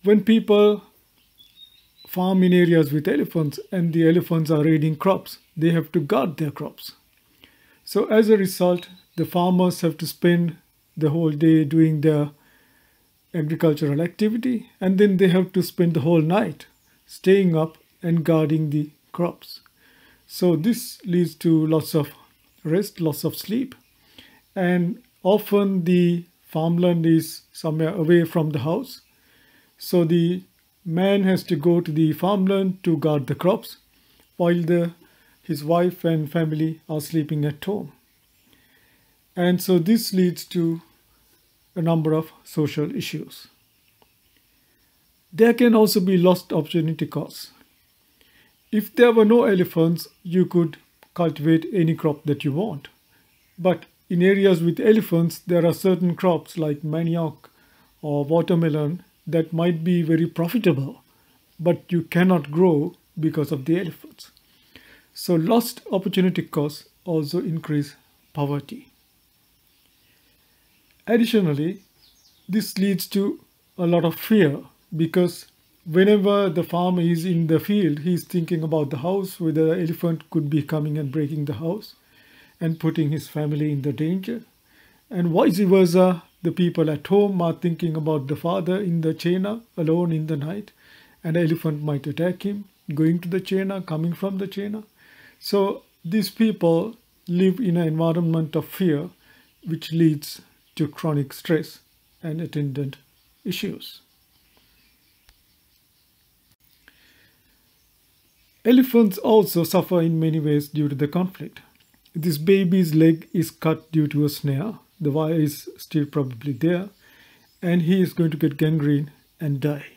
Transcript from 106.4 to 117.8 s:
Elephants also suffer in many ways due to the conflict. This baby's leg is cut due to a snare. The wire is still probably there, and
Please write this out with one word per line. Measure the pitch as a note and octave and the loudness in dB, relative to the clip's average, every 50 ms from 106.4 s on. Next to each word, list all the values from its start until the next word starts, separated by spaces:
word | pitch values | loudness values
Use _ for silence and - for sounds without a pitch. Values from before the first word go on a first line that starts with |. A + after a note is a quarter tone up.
| _ _ _ _ _ _ _ _ _ - _ _ _ _ _ _ _ _ _ _ _ _ _ _ _ _ _ _ _ _ _ _ _ _ _ _ _ _ _ _ _ _ _ _ _ | _ _ _ _ _ _ _ _ _ -20 _ _ _ _ _ _ _ _ _ _ _ _ _ _ _ _ _ _ _ _ _ _ _ _ _ _ _ _ _ _ _ _ _ _ _
Elephants | A3 B3+ B3+ B3+ B3+ - A#3 A#3 G3+ F3+ - | 4 6 6 6 6 4 4 4 4 0 -2
also | - - A3 A3 G3 - - E3+ E3 | 0 4 6 6 4 4 0 -2 -2
suffer | E3 - F#3 E3+ - F#3 F3 | 2 0 0 0 2 0 2
in | E3 E3 E3 D#3+ | 2 2 0 0
many | D#3+ D#3+ D#3+ D#3+ | 0 0 0 0
ways | D3 D3+ D3 D3 D3 - | 0 2 0 0 0 -2
due | - D3 D3+ D3 | -4 -2 -2 -2
to | C#3+ | -2
the | C3 D3+ D3 | -4 -4 -2
conflict. | - F3 F#3 F#3 - - D3+ - - - _ _ _ _ _ _ _ _ _ _ _ | -2 -2 -4 -4 -6 -12 -16 -16 -18 -20 _ _ _ _ _ _ _ _ _ _ _
This | E3+ D3+ F3+ D#3 C#3+ | -6 -4 -4 -4 -2
baby's | D#3 F3 G3 G3 G3 F3 F#3 F#3+ F3+ D#3+ D3+ | 2 2 4 4 4 2 2 2 2 2 4
leg | D#3 D#3+ E3 E3 D#3+ - _ | 4 6 4 4 2 -4 _
is | - F3+ D#3+ - | -4 -4 -4 -4
cut | - _ - E3 D#3+ D#3+ - _ | -6 _ -2 -2 -2 -2 -6 _
due | - D#3 D3+ C#3+ | -2 0 0 0
to | D3 C#3+ D3 | 0 0 -2
a | C#3+ | -2
snare. | D3 - - C#3+ C3+ C3+ F3+ A#3 F#3+ - _ _ _ _ | -2 -4 -4 -4 -4 -2 -4 -8 -10 -12 _ _ _ _
The | F3 D3 | -6 -2
wire | C3+ D#3 D#3 D#3 E3 E3 | -2 -2 -2 0 0 0
is | D3+ D3 D3 - - - - - | 0 0 -2 -8 -16 -18 -18 -20
still | - - - D#3 D3 | -20 -6 -4 -4 -4
probably | C#3+ - D#3 C#3 B2+ B2 A2+ B2+ D3 | -2 -4 -4 -4 -4 -8 -10 -8 -8
there, | C3+ A2 D#3+ E3 F3 F3 F#3+ G#3+ _ _ _ _ - _ - _ _ _ _ _ _ _ | -6 -2 -2 -2 -2 -2 -6 -10 _ _ _ _ -20 _ -20 _ _ _ _ _ _ _
and | - F3 F3 F3+ | -2 0 0 2